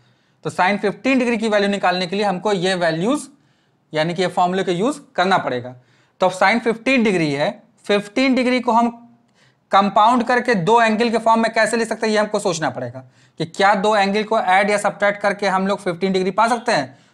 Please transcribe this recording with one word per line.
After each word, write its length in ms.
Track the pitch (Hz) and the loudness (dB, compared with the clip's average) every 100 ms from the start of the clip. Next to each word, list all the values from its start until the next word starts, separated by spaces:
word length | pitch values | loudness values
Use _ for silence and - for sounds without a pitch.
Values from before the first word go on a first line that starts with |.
| _ _ _ _ | _ _ _ _
तो 60 | 160 | -8
sine 300 | - 180 202 | -2 0 0
फिफ्टीन 400 | 202 185 254 269 | -4 -4 -2 0
डिग्री 180 | 247 233 | 0 -2
की 120 | 220 | 0
वैल्यू 200 | 208 202 | 0 0
निकालने 380 | 196 190 180 180 | 0 -2 -2 -4
के 80 | 196 | -2
लिए 100 | 202 | -2
हमको 280 | 180 214 | -2 -2
ये 220 | 196 185 180 | -2 -2 0
वैल्यूज़ 520 | 170 160 208 294 - _ _ _ _ _ _ | -2 0 -2 -4 -6 _ _ _ _ _ _
यानी 200 | 151 165 | -4 -2
कि 80 | 175 | -2
ये 60 | 180 | -2
फॉर्मूले 340 | 185 180 190 | 0 0 0
का 80 | 190 | -2
यूज़ 300 | 170 240 302 - - | 0 -2 -4 -8 -2
करना 220 | 190 180 | 0 0
पड़ेगा। 360 | - 123 123 127 _ _ _ _ | -2 -6 -8 -18 _ _ _ _
तो 60 | 185 | -2
अब 60 | |
sine 260 | 185 196 233 | 2 2 2
फिफ्टीन 420 | 233 220 262 262 | -2 -2 0 2
डिग्री 280 | 220 180 156 | 2 2 0
है, 320 | 139 175 - _ _ - | 0 -2 -4 _ _ -2
फिफ्टीन 500 | 202 202 262 269 254 | -2 0 -2 2 2
डिग्री 240 | 254 254 | 0 0
को 120 | 247 | 2
हम 300 | 226 233 - - _ _ _ _ _ _ | 2 0 -4 -18 _ _ _ _ _ _
कंपाउंड 520 | 196 202 214 214 247 | 2 4 4 4 4
करके 300 | 233 247 247 202 | 2 0 2 0
दो 260 | 165 233 | 2 4
एंगल 280 | 220 214 240 | 4 2 0
के 80 | 220 | 0
फॉर्म 240 | 226 226 | 2 2
में 100 | 226 | 2
कैसे 240 | 226 214 233 | 0 0 0
ले 80 | 226 | -4
सकते 200 | 214 220 | -4 0
हैं 60 | |
ये 60 | 208 | 0
हमको 200 | 208 208 | 0 -2
सोचना 300 | 196 156 147 | -2 -2 -4
पड़ेगा 300 | 123 123 127 - _ _ - | -6 -10 -12 -20 _ _ -10
कि 60 | 160 | -8
क्या 260 | - 196 208 | 0 2 4
दो 200 | 214 214 | 2 2
एंगल 280 | 196 208 | 2 -2
को 160 | 214 220 | -2 -2
ऐड 300 | 185 190 202 | 2 2 2
या 80 | 208 | 0
सब्ट्रैक्ट 420 | 202 170 202 202 | -2 0 -2 0
करके 260 | 202 196 196 | -4 -2 -2
हम 180 | 190 190 | 0 -2
लोग 120 | 196 | -2
फिफ्टीन 340 | 185 170 190 | -4 -4 -2
डिग्री 180 | 190 185 | 0 -2
पा 160 | 202 226 | 0 0
सकते 240 | 240 247 | 0 0
हैं। 260 | 175 127 - _ | -2 -4 -12 _